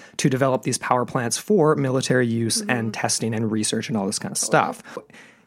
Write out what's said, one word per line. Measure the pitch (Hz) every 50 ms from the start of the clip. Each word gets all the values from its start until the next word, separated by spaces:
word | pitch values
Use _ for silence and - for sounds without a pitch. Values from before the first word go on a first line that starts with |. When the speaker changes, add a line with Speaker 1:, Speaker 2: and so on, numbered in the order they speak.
| - - - -
Speaker 1:
to | - 151
develop | 131 127 139 135 127 123 -
these | 135 123 -
power | - - 127 123 120
plants | - - 135 120 117 -
for | - - - 214 202 151 151 156
military | - 139 131 127 135 127 - 135 127 127
use | 117 113 113 117 113 104 - 104
and | 104 127 120 113
Speaker 2:
Mm-hmm. | 110
Speaker 1:
testing | 107 - - 113 - - 120 113 113
and | 110 117 110
research | 107 110 107 - - 113 113 -
and | 117
all | 107 98
this | 98 - -
kind | - - -
of | -
Speaker 2:
Totally. | - - 214 - - - -
Speaker 1:
stuff. | - - - - - - - - - - - - _ _